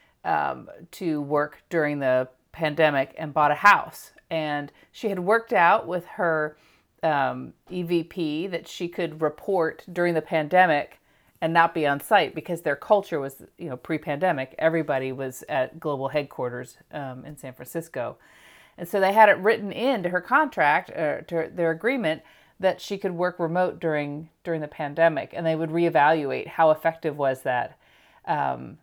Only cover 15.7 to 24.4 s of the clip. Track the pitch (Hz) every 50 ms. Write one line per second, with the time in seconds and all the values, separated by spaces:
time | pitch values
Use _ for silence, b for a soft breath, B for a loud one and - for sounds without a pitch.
15.7 | - 160 - 151 143 131 135 131 135 151 143 - - - 127 123 123 123 123 -
16.7 | - _ _ - - 151 139 131 127 127 - 151 147 - - - - - 143 -
17.7 | - 165 165 - - 131 117 113 - b b b b b b b b b b b
18.7 | b - 180 - 214 196 190 190 202 220 220 208 - - 185 220 - - 208 196
19.7 | - 165 233 269 254 202 170 180 180 180 - - 247 302 311 262 - - 151 143
20.7 | 156 185 180 - - - 156 147 - - 156 - 165 165 156 - - 180 170 160
21.7 | 160 165 - 247 277 247 196 156 160 156 - b b b b b b b 185 185
22.7 | - - - - 202 196 208 185 175 165 180 180 175 - 170 160 170 180 185 -
23.7 | - 180 170 160 151 147 147 143 143 151 160 - _ _